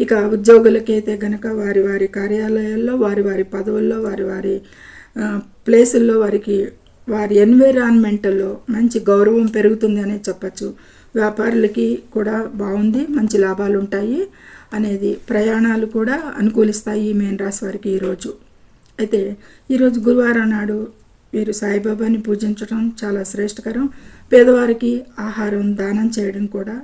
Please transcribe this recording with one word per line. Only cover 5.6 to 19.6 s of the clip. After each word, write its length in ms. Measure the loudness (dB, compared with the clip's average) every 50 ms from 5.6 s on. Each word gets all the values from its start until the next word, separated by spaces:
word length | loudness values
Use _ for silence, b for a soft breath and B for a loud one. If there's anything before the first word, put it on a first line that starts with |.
| 0
ప్లేసుల్లో 520 | 4 6 6 6 6 4 2 2 2 2 2
వారికి 500 | 2 0 -2 -2 -2 -2 -2 -2 -4 -6 -10 -18 _ _ -20 -14 -8 -6
వారి 260 | -4 -2 0 2 4
ఎన్విరాన్మెంట్లో 1200 | 6 6 8 8 8 6 6 4 4 4 4 4 4 4 2 0 -2 0 0 0 0 -2 -4 -6 -8 -8 -6
మంచి 280 | -2 0 0 0 0 0
గౌరవం 480 | 2 4 4 4 6 4 4 4 2
పెరుగుతుంది 540 | 0 2 2 2 2 2 2 0 0 0 0
అనే 200 | -2 -4 -6 -6 -6 -8
చెప్పచ్చు. 460 | -8 -6 -8 -10 -10 -8 -10 -10 -10 B B B B B B B B
వ్యాపారులకి 880 | -2 -2 0 0 -2 0 0 2 2 2 2 0 0 -2 -2 -2 -4 -6 -6
కూడా 300 | -6 -4 -4 -2 -4 -4
బాగుంది, 640 | -6 -6 -8 -6 -6 -4 -2 0 0 0 0 0 -2
మంచి 320 | -2 -2 0 0 0 2 2
లాభాలు 400 | 2 0 0 -2 -2 -2 -2 -2
ఉంటాయి 500 | -2 -4 -4 -4 -4 -2 -4 -4 -6 -6 B B B B B B B B
అనేది. 420 | -6 -4 -4 -2 -2 -2 -2 -4 -4
ప్రయాణాలు 720 | -4 -6 -4 -2 0 0 0 2 2 2 2 0 0 -2
కూడా 480 | -2 -2 -2 -2 -2 -2 -4 -6 -8 -4
అనుకూలిస్తాయి 760 | -2 -2 0 2 2 2 2 2 -2 -2 -4 -4 -2 -2 -2
ఈ 20 |
మీన 240 | 0 -2 -2 -2 -4
రాశి 280 | -4 -4 -4 -6 -6 -6
వారికి 260 | -8 -8 -6 -6 -4
ఈరోజు. 440 | -4 -4 -4 -4 -6 -6 -8 -12 -12 -14 -18 _ _ _ _ -20 _ _ _ _ _ -6
అయితే 380 | -4 -2 -2 -2 -2 -4 -8 -12 B B B B